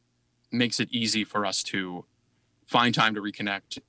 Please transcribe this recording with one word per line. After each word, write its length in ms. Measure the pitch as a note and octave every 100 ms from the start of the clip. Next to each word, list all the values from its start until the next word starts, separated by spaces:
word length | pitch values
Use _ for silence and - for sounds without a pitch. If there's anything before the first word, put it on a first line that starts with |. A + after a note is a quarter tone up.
| _ _ _ _ _
makes 280 | A#2 A#2+ -
it 100 | B2
easy 320 | B2 A2+ A2
for 220 | G2+ G#2 G2+
us 180 | F#2+
to 420 | - G2 F#2 F2 - _ _ _ _ _ -
find 260 | B2 A#2+
time 220 | A2+ A2 G#2
to 60 |
reconnect 580 | G#2 - G#2 G2 - -